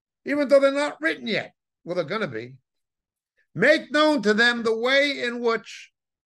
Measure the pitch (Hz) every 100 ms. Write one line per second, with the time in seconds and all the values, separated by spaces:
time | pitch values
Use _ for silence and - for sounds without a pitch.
0 | _ _ - 285 277 277 277 277 294 294
1 | 320 285 240 180 - _ _ _ - 175
2 | 156 208 190 110 120 131 _ _ _ _
3 | _ _ _ _ _ - 240 311 302 294
4 | 311 294 202 214 240 240 226 220 240 277
5 | 285 269 247 240 240 226 - - - _
6 | _ _